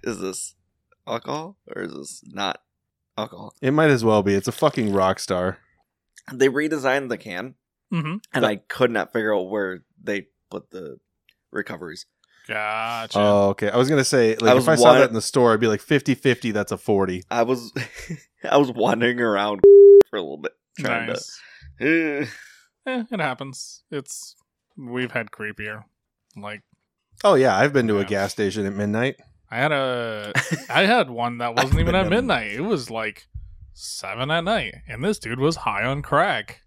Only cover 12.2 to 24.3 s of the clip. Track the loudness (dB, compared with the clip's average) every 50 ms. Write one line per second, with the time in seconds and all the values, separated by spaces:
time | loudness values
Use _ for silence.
12.2 | _ _ _ _ _ -8 -6 -6 -4 -4 -4 -4 -4 -6 -6 -8 -8 -4 0 2
13.2 | 4 4 6 6 4 2 2 0 -2 0 2 2 2 4 2 2 2 4 4 4
14.2 | 4 4 2 4 6 6 6 6 6 4 6 8 8 8 10 8 6 4 2 -4
15.2 | -6 0 2 4 6 6 4 4 4 2 2 0 0 0 0 2 2 0 -2 2
16.2 | 2 0 0 2 -2 -4 -2 -2 -2 -4 -6 -6 0 2 2 2 2 0 -2 -6
17.2 | -6 _ 0 0 2 2 0 -4 -4 -10 _ -8 -8 -8 -12 -18 -14 -14 -14 -14
18.2 | _ _ _ _ -4 4 4 4 4 4 0 0 2 2 2 2 2 0 2 2
19.2 | 0 0 2 0 0 0 2 8 10 10 10 8 2 -6 -6 -8 -8 _ -6 -8
20.2 | -6 -8 -10 -10 -10 -12 _ _ _ _ _ -8 -6 -4 -4 -4 -4 -6 -8 -10
21.2 | -10 -14 -20 -20 -20 -20 -20 -20 -20 -20 -12 _ -2 0 0 0 0 -2 -4 -6
22.2 | -8 -8 -10 -18 -20 -20 -20 _ _ _ _ _ _ -8 -6 -6 -6 -6 -6 -4
23.2 | -4 -4 -4 -6 -10 -14 -12 -16 -16 -16 -18 -20 _ _ -10 -10 -10 -10 -16 -16
24.2 | -16 -18